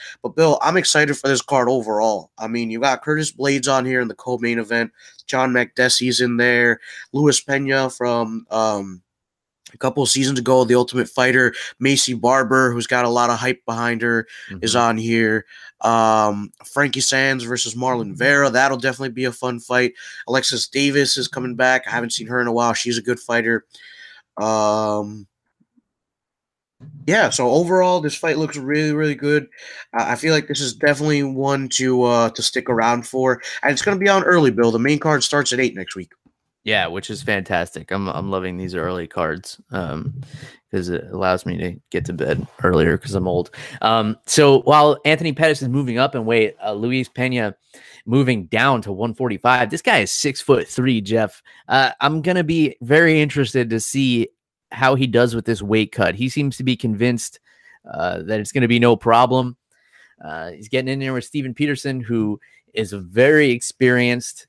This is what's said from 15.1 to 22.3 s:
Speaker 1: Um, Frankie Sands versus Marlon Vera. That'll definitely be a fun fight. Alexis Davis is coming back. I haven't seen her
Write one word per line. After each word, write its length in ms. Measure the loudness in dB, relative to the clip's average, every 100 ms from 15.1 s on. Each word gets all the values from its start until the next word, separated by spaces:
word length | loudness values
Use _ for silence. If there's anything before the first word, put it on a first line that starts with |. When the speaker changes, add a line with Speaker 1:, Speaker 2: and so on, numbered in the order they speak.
| 0 2 0 -6 -18 -20 -4
Speaker 1:
Um, 680 | 0 4 4 4 2 -2 -8 -14 -6
Frankie 360 | -2 -2 -2
Sands 420 | -2 0 0 -2
versus 320 | -4 -6 -6 -4
Marlon 400 | -4 -2 -4 -2
Vera. 340 | 2 2 2
That'll 300 | 2 2 0
definitely 300 | -4 -4 -8
be 160 | -4 -6
a 60 |
fun 280 | -4 -6 -6
fight. 340 | -2 0 0 -4 -16 -14 -4
Alexis 400 | -2 -2 -4 -4
Davis 500 | -2 0 2 0 -2
is 100 | -4
coming 280 | -6 -6 0
back. 280 | 2 0 -2
I 60 |
haven't 220 | -6 -4
seen 120 | -6
her 160 | -4